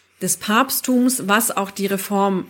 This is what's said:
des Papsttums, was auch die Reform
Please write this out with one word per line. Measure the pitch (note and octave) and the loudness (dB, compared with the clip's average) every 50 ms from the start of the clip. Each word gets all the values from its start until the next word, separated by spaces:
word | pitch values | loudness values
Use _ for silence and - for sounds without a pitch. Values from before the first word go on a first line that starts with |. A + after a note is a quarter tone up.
| _ _ _ - | _ _ _ -6
des | F3+ F3 - | -4 -4 -4
Papsttums, | - - - F#3 A#3 C4+ C4+ - - - C4 B3+ B3 B3 B3+ B3+ - - | -4 -2 0 2 2 2 0 -2 -4 0 2 2 4 4 2 0 0 0
was | G3 G3+ A3+ A3+ - - | 2 2 2 2 0 -2
auch | G3 G3 G3 | -4 -4 -6
die | - G3+ G3 | -4 -4 -4
Reform | G3 G3 F#3+ G3 - G3+ G3 G3 G3 G3 F3+ - | -2 -2 -4 -4 -2 0 2 2 2 0 -2 -4